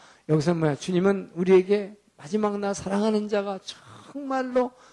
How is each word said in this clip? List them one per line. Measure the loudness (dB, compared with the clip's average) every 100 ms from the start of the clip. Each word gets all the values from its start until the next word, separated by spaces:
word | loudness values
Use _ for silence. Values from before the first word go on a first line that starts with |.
| -20 -16 -2
여기서 | 0 2
뭐야? | 2 0 -2
주님은 | -2 0 2 0 -4
우리에게 | -4 6 6 6 0 -2 -14 _ _
마지막 | -6 -2 -2 -2
날 | -4
사랑하는 | -4 -4 0 0 0 0
자가 | -2 -2 -8 -12 -18 -18 -20 -16
정말로 | -12 -6 -4 -2 0 0 -4 -20